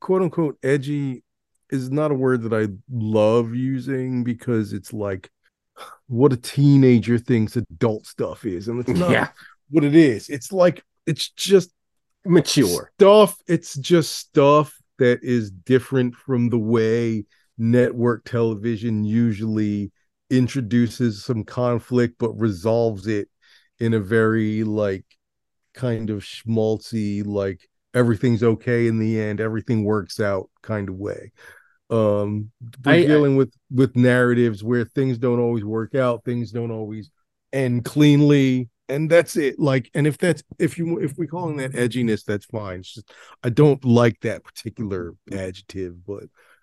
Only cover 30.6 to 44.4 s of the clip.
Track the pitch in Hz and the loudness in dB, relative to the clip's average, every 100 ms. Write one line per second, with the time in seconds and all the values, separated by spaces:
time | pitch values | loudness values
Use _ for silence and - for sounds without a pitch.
30.6 | - 107 95 95 101 - 107 _ - - | -8 -8 -6 -8 -10 -10 -14 _ -20 -20
31.6 | _ _ - 113 107 104 104 104 107 _ | _ _ -4 0 2 0 -2 -6 -8 _
32.6 | 117 - 135 165 151 151 143 135 127 _ | -20 -6 2 4 6 4 4 2 0 _
33.6 | - 127 131 123 123 123 123 120 120 98 | -4 0 2 4 4 4 4 2 2 0
34.6 | 110 120 110 143 135 117 123 120 120 117 | -4 -4 -2 -4 -2 -2 -2 0 -2 -2
35.6 | 104 113 110 135 127 117 - 120 107 117 | -4 -6 -4 -2 -2 -2 -6 -6 -6 -8
36.6 | 117 110 107 110 98 _ _ _ _ 135 | -8 -8 -10 -12 -16 _ _ _ _ -4
37.6 | 127 120 117 147 147 143 147 143 135 127 | -2 -2 -2 4 6 6 6 4 4 0
38.6 | 120 _ - 139 156 170 - 185 139 - | -4 _ -8 -4 2 2 2 -2 -4 -2
39.6 | 143 131 - 151 151 139 180 156 - - | 0 0 -2 -2 -2 0 -2 -2 -6 -4
40.6 | 165 - 165 165 143 160 151 170 165 147 | -4 -2 -4 -4 -4 -6 -8 -6 -8 -6
41.6 | 131 135 123 123 113 104 - 104 - 110 | -6 -2 -2 0 -2 -2 -4 -8 -8 -12
42.6 | 101 92 95 107 - - - - 120 110 | -10 -12 -16 -20 -20 -20 -20 -10 -2 4
43.6 | 147 131 127 117 120 - 113 85 | 4 4 4 4 4 0 -6 -8